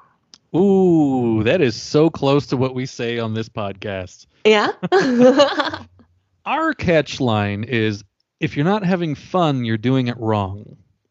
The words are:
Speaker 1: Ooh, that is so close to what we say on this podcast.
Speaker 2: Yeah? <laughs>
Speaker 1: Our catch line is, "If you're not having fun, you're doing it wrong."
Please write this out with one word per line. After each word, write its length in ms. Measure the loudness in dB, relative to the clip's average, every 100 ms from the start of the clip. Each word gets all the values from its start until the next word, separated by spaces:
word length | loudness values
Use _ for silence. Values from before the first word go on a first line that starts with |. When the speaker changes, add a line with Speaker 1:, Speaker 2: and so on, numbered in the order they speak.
| _ _ _ -20 _
Speaker 1:
Ooh, 880 | 0 4 4 4 4 2 2 0 2
that 180 | 2 2
is 140 | 2 0
so 280 | -2 2 2
close 360 | 2 2 2 0
to 100 | -2
what 200 | -2 -4
we 100 | -8
say 320 | -8 -6 -4
on 160 | -4
this 140 | -4 -6
podcast. 800 | -6 -8 -8 -8 -8 -10 -16 _ _
Speaker 2:
Yeah? 260 | 2 2 0 -4 -2
<laughs> 920 | 0 2 4 6 6 2 0 -6 -8 -16 _ _ _ _ _ -8
Speaker 1:
Our 280 | -4 -4
catch 440 | -2 0 0 0 -2
line 460 | 0 0 -2 -4
is, 400 | -4 -2 -2 -4 -10 _ _ _
"If 160 | -6
you're 100 | -2
not 200 | 0 0
having 300 | 0 -2 -2 -6
fun, 480 | -4 0 0 0
you're 140 | -2 -2
doing 280 | 0 0 0
it 100 | -4
wrong." 580 | -2 -2 -2 -8 -16 -20 _ _ _